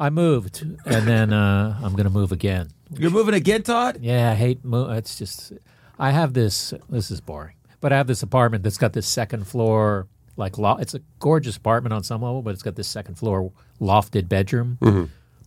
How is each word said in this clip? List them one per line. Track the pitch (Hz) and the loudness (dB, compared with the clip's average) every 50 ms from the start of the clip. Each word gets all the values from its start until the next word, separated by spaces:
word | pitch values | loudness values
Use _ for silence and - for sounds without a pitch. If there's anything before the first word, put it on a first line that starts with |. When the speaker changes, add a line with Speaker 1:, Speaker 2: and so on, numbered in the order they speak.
Speaker 1:
I | 151 143 | -2 0
moved, | 151 165 175 165 147 120 95 95 - - 156 156 - - - | 0 2 2 2 2 2 0 -4 -10 -10 -10 -10 -12 -8 -4
and | - 117 110 107 | 0 0 2 4
then, | 113 117 110 110 107 | 4 4 4 4 4
uh, | 107 104 101 101 101 101 104 110 107 104 | 4 4 4 4 4 4 2 0 -2 -4
I'm | 117 98 95 | -4 -2 0
gonna | 98 101 98 | 0 2 2
move | 95 104 101 92 | 2 2 0 0
again. | 95 82 - 101 95 90 85 78 - _ _ - 147 139 | -2 -2 -2 -2 -2 -2 -4 -8 -12 _ _ -14 -6 -2
Speaker 2:
You're | 151 170 | 0 0
moving | 175 214 220 214 208 | 2 2 2 4 2
again, | 185 131 190 214 226 | 2 2 2 0 0
Todd? | - 233 233 233 240 247 - - | 0 -2 0 0 0 -2 -4 -4
Speaker 1:
Yeah, | 120 117 123 123 120 117 | -2 0 2 2 4 2
I | 110 | 2
hate | 101 120 123 127 127 - | 2 2 0 0 -2 -4
mo-, | 123 117 123 131 123 | -4 -2 -2 -2 -2
it's | 113 113 110 - - | -4 -6 -6 -8 -12
just, | - 107 - - - - - - - _ _ _ _ _ - _ - | -12 -12 -12 -12 -14 -16 -18 -20 -20 _ _ _ _ _ -18 _ -4
I | 135 135 | 0 0
have | 139 160 170 135 | 2 2 2 0
this, | 123 127 113 104 95 - - - - - - - | 2 2 2 2 0 -2 -6 -8 -10 -14 -10 -6
this | 143 117 101 - | -4 -4 -4 -4
is | 98 80 | -8 -12
boring, | - - 78 73 73 78 - _ _ _ _ _ | -12 -12 -14 -14 -14 -16 -18 _ _ _ _ _
but | - 143 | 0 2
I | 135 139 | 2 2
have | 139 123 | 2 0
this | 123 - | -2 -4
apartment | - 98 - 131 120 117 113 104 92 | -2 0 2 4 4 4 2 0 -2
that's | 107 - - | -2 0 0
got | 127 107 - | 0 0 0
this | 113 101 | -2 -4
second | - - 131 113 - - 113 101 | -4 -2 -4 -4 -4 -6 -8 -8
floor, | - - 123 113 110 110 110 107 104 104 98 92 - _ _ _ _ - | -6 -2 0 2 2 4 4 4 2 2 0 -4 -8 _ _ _ _ -10
like, | - 101 95 92 - | -8 -8 -6 -4 0
lo-, | 104 101 131 156 | 2 2 2 2
it's | - - - | -2 -8 -10
a | - - _ _ - | -12 -16 _ _ -4
gorgeous | - 139 160 156 127 120 95 | 0 2 2 2 0 -4 -6
apartment | - - 110 113 117 123 120 | -4 0 0 0 0 0 -2
on | 110 107 | -4 -4
some | 95 - 120 110 | -4 -6 -6 -6
level, | 123 123 123 135 | -4 -4 -6 -6
but | 120 107 95 | -6 -6 -8
it's | 90 - | -6 -8
got | 107 - | -8 -8
this | - - - | -8 -8 -10
second | - 131 - - - | -10 -10 -12 -12 -10
floor | - 117 110 98 95 92 92 - _ _ _ _ - | -6 -4 -2 -2 -2 -2 -4 -8 _ _ _ _ -4
lofted | - 95 98 107 98 - - 104 90 87 | 0 4 4 4 4 2 0 -2 0 2
bedroom. | 101 95 98 98 - 120 120 123 123 123 | 2 0 0 0 0 -2 -2 -2 -2 2
Speaker 3:
Mm-hmm. | 123 113 104 95 85 76 - _ _ _ _ _ - | 4 6 6 4 2 -2 -8 _ _ _ _ _ -6